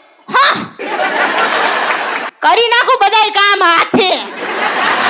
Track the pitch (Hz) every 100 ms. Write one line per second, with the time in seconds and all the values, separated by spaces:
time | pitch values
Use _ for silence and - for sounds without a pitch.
0 | - _ - 508 554 - - - - -
1 | - - - - - - - - - -
2 | - - - - 302 403 466 466 508 508
3 | 392 440 427 403 403 403 349 330 - -
4 | 381 285 208 - - - - - - -